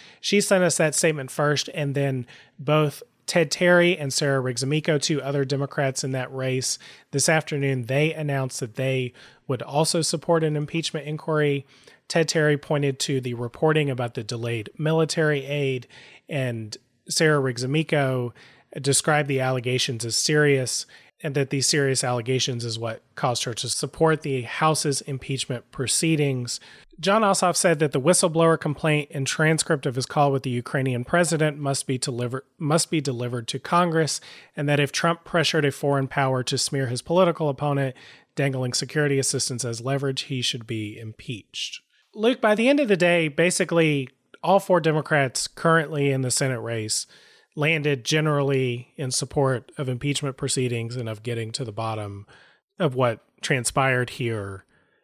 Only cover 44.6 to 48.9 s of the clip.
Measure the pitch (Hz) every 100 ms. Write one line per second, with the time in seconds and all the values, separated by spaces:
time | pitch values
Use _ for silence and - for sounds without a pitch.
44.6 | - 180 160 156 151 151 135 - - -
45.6 | 165 165 151 156 143 135 127 - 135 123
46.6 | 113 117 107 - - - - _ _ -
47.6 | 147 160 147 139 117 156 156 147 139 139
48.6 | 131 120 120